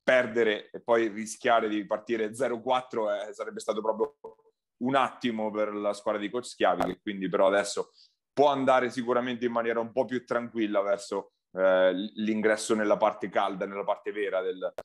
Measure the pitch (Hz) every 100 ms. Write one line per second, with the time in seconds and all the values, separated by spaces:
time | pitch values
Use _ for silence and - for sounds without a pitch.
0 | - 127 123 113 113 104 - 98 - 117
1 | 113 101 110 - 123 117 110 107 98 107
2 | - 117 110 113 131 120 110 127 127 117
3 | 107 104 104 101 107 104 - 107 107 107
4 | 110 _ - - _ _ _ - 120 139
5 | 123 - 127 110 107 104 104 104 104 104
6 | - 104 104 123 120 - 104 90 92 92
7 | - 98 95 95 98 101 101 - 90 _
8 | _ _ _ - 143 139 131 131 127 120
9 | 117 123 123 120 120 117 117 117 113 113
10 | 123 127 - 120 120 113 104 104 101 98
11 | - 101 - _ _ 92 95 92 92 92
12 | 104 - 107 110 107 107 - 110 104 104
13 | 107 - 104 110 101 95 98 101 98 101
14 | - 101 101 92 92 92 92 -